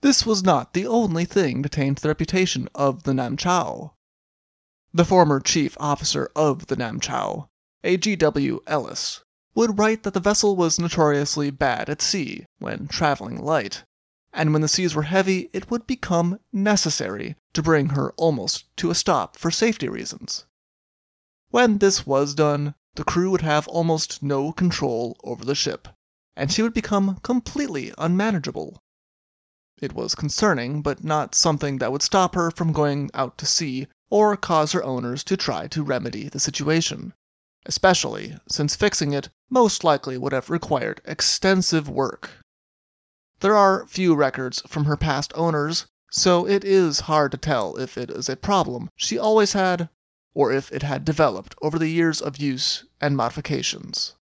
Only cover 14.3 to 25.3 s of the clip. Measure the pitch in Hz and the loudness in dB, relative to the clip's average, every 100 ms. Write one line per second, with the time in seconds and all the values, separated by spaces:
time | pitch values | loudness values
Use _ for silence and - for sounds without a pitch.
14.3 | - 156 151 151 - 185 151 151 190 190 | -2 2 2 2 0 0 0 0 2 2
15.3 | 190 - 185 - 240 - 262 - 170 170 | 0 -2 -8 -4 -6 -4 -6 0 0 2
16.3 | 196 _ 202 196 202 - - 95 101 - | -2 _ -2 2 2 2 -2 -4 -6 -8
17.3 | - _ - 156 160 135 139 139 - 165 | -10 _ -4 2 4 4 0 -2 0 0
18.3 | 143 98 - - - 170 170 - 156 92 | 0 -4 -6 -8 -6 -2 0 2 2 0
19.3 | - 165 - 226 220 131 110 110 - - | -4 -4 2 0 0 -4 -6 -10 -12 -10
20.3 | - - _ _ _ _ _ _ _ _ | -10 -12 _ _ _ _ _ _ _ _
21.3 | _ _ 240 247 208 196 190 - 135 143 | _ _ 2 4 6 4 2 0 0 0
22.3 | 143 151 143 147 - _ - 156 175 185 | 2 2 2 -4 -8 _ -8 -2 0 2
23.3 | 185 160 151 151 170 165 160 - - 143 | 2 2 0 0 -2 0 0 -2 -6 -2
24.3 | 139 143 - 180 - 139 117 120 - - | -2 -2 0 0 0 -2 -2 -4 -8 -10